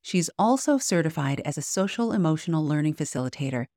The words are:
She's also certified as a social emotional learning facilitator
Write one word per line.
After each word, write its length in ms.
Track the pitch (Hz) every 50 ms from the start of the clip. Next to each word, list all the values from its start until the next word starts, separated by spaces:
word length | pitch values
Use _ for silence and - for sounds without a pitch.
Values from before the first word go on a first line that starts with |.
She's 260 | _ - - 180 170 - - -
also 380 | 190 226 262 269 - 302 294
certified 640 | 262 - - 190 170 160 160 - - 143 135 139 - -
as 100 | 151 143
a 60 | 156
social 500 | 147 - - 196 190 196 - - 233 226
emotional 500 | - 208 175 160 156 156 - 170 165 156
learning 340 | 156 151 151 151 147 156 151
facilitator 680 | - 151 - - - 127 127 - - 139 135 127 120 120 - _